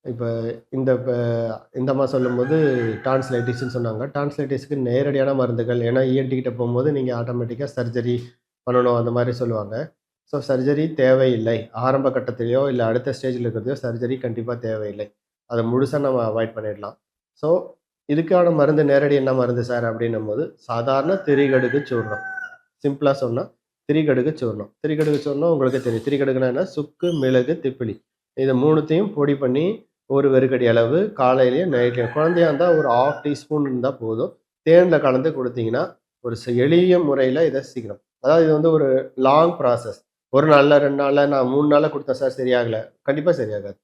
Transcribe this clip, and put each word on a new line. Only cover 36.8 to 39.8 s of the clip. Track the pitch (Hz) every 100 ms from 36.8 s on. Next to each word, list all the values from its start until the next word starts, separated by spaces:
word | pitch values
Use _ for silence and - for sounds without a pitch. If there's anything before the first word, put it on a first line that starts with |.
| 185 180
முறையில | 151 139 131 147 165
இதை | 135
சீக்கிரம், | 131 196 110 101 _ _
அதாவது | 131 165 160
இது |
வந்து | 151 165
ஒரு | 156 139 131 135 -
லாங் | 131 147 170 170
ப்ராசஸ். | 131 117